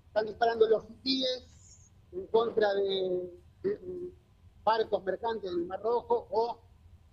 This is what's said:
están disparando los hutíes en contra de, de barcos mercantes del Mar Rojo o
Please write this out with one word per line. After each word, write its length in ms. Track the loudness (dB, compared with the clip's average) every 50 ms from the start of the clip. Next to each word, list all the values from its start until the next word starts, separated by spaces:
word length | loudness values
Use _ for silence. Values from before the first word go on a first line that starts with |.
| _ -4
están 180 | -2 -2 0
disparando 420 | 0 0 0 2 2 4 4 4 6
los 140 | 6 2
hutíes 1080 | 0 -4 -16 -6 -2 -2 0 0 0 -2 -4 -6 -10 -16 -20 -20 -20 -20 -20 -20 -20 -20 -20 -20 -20 _
en 160 | -12 -12 -4
contra 480 | 0 2 2 2 2 2 2 2 4 2
de, 560 | 2 0 0 0 -2 -2 -2 -2 -4 -4 -8 -12 -18 -20 -20 -14 _
de 500 | -4 -4 -4 -4 -6 -10 -10 -10 -10 -12 -14 -18 _ _ _ _ -20 -20 -20 -4 0
barcos 400 | 0 2 2 0 0 -2 -2 0
mercantes 500 | -2 -4 -2 -2 -4 -4 -4 -6 -4 -4
del 100 | -4 -4
Mar 160 | -4 -6 -4
Rojo 460 | -2 -2 0 -2 0 0 -2 -2 -2 -2
o 260 | -2 0 0 0 -4 -10 -16 -20 -20 -20 -20 -20 -20 -20 -20 -20